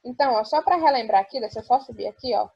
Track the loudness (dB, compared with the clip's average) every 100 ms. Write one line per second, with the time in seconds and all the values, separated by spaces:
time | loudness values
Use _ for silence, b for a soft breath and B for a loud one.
0 | -12 -2 0 0 0 0 2 2 4 2
1 | 2 0 0 -6 -8 -10 0 0 0 -10
2 | -10 -8 -2 -2 -2